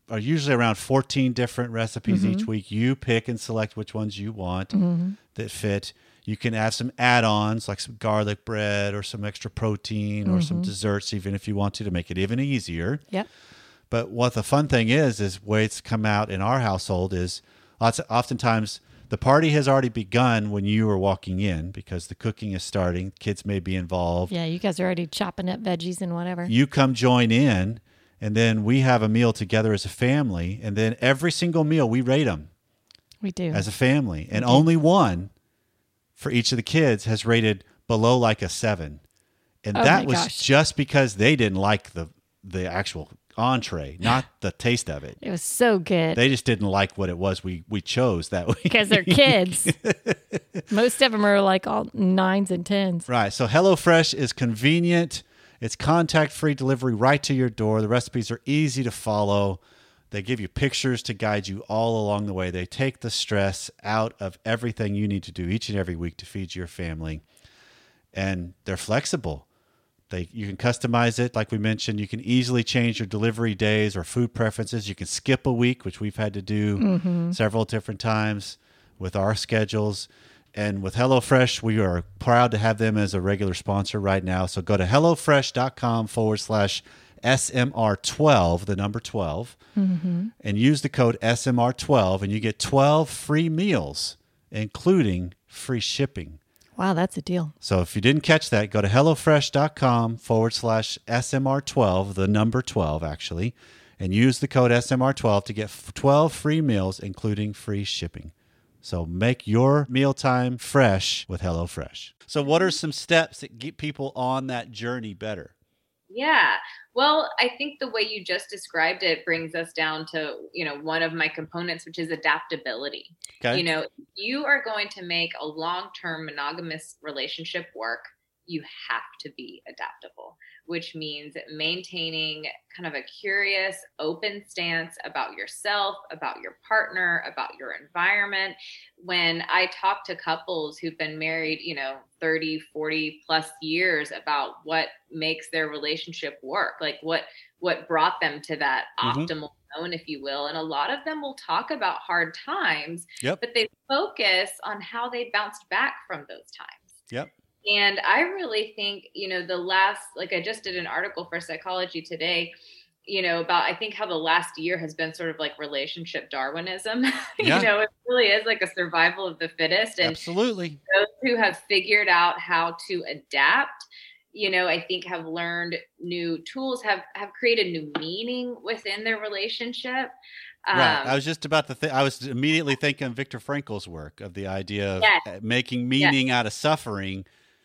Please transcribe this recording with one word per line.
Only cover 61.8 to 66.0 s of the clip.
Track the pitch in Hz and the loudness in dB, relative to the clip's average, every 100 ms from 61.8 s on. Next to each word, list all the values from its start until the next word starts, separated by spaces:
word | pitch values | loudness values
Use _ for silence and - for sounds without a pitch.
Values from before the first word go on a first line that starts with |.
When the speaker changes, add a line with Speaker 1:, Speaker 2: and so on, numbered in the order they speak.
| 113 113 | 2 2
Speaker 1:
along | 104 104 104 | 0 0 -2
the | |
way. | 92 92 | -2 -2
They | 90 90 | -4 -6
take | - 135 - | -4 -4 -4
the | 117 | -6
stress | - - 104 98 92 - - | -4 -2 0 0 -2 -10 -10
out | 104 110 113 - | -4 -2 -2 -4
of | 98 - 110 | -10 -8 -4
everything | 113 120 - 104 101 | -2 -2 -4 -2 -2
you | 104 | -2
need | 101 | -2
to | 90 | -6
do | 87 87 | -6 -2
each | 110 - | -2 -2
and | 101 | -4
every | 90 | -4
week | 82 | -4